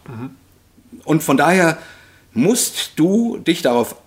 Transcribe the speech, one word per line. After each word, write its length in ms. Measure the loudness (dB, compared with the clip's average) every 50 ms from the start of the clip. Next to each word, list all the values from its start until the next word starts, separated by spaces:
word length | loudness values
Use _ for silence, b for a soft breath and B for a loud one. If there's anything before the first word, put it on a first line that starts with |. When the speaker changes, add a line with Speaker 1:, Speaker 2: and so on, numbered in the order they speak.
| -20 -18
Speaker 1:
Mhm. 240 | -16 -14 -14 -16 -16 -20 _ _ _ _ _ _ _ _ _ _ -20 -12 -4
Speaker 2:
Und 180 | -2 -2 0 0
von 140 | 2 2 2
daher 400 | 4 4 4 4 4 2 0 -2 B B B B B B B B B B B
musst 580 | 0 0 2 2 0 -2 -4 -6 -8 -10 -8 -2 0
du 400 | 0 2 2 0 0 -2 -4 -6
dich 240 | -2 -4 -2 0
darauf 340 | 0 0 0 0 0 -2 -6 -16 -20